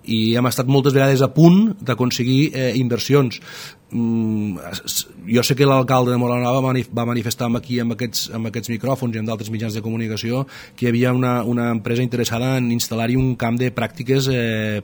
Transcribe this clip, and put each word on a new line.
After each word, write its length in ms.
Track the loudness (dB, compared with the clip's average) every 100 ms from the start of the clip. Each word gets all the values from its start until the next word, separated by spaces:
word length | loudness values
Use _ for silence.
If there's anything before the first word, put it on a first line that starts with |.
| -4
I 240 | 0 2
hem 140 | 2 2
estat 160 | 0 2
moltes 300 | 4 4 4
vegades 260 | 4 4
a 80 | 2
punt 460 | 6 8 8 6 0
d'aconseguir, 720 | -4 -2 -2 0 0 2 2
eh, 220 | 0 -2 0
inversions. 580 | 0 -2 2 4 4 -2 -14 -16 -18 -20 _
Mm, 640 | -4 0 0 0 -2 -2 -6 -8
s-, 120 | -12 -8
s-, 200 | -8 -8 -12 -2
jo 160 | 0
sé 140 | 2 2
que 80 | 2
l'alcalde 460 | 2 2 2 2
de 60 | 2
Móra 180 | 0 0
la 60 |
Nova 160 | 0 0
va 100 | 0
manif-, 220 | -2 -4
va 80 | -4 -2
manifestar 400 | -2 -4 -4 -2
amb 100 | -4
aquí, 220 | -2 -2
amb 140 | -2 -4
aquests, 320 | -6 -6 -6 -6
amb 80 | -6
aquests 240 | -6 -6
micròfons 460 | -4 -2 -2 -2 -4
i 20 |
amb 80 | -6
d'altres 240 | -6 -6
mitjans 240 | -6 -6
de 80 | -6
comunicació, 640 | -6 -4 -4 -4 -4 -4 -4 -10 -20 -4
que 80 | 0
hi 40 |
havia 180 | 2 2
una, 300 | 2 2 0
una 280 | 0 -2 -2
empresa 300 | -2 -2 -2 0
interessada 460 | -2 -2 -2 -2 0
en 120 | 0
instal·lar-hi 480 | -2 -4 -2 0 2
un 160 | 0
camp 240 | 0 0 0
de 140 | 0
pràctiques, 540 | -2 -4 -4 0 0 2
eh, 480 | 0 0 -2 -2 -4